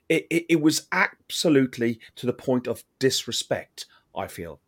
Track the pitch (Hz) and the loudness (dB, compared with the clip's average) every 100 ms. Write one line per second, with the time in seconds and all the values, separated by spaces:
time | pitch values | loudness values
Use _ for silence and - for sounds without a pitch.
0 | _ 160 - 165 - 165 156 151 - 180 | _ -2 0 -4 2 4 4 2 -2 -2
1 | 196 - _ - 175 139 131 - 117 113 | -2 -4 _ -2 4 4 4 0 -2 -2
2 | - - 123 120 - 127 123 110 - _ | -12 -6 -4 -4 0 0 0 -8 -10 _
3 | 131 - - 113 - 104 - - - _ | 0 0 -4 -6 -4 -6 -6 -18 -18 _
4 | _ - 95 - 85 73 | _ -8 -8 -8 -12 -14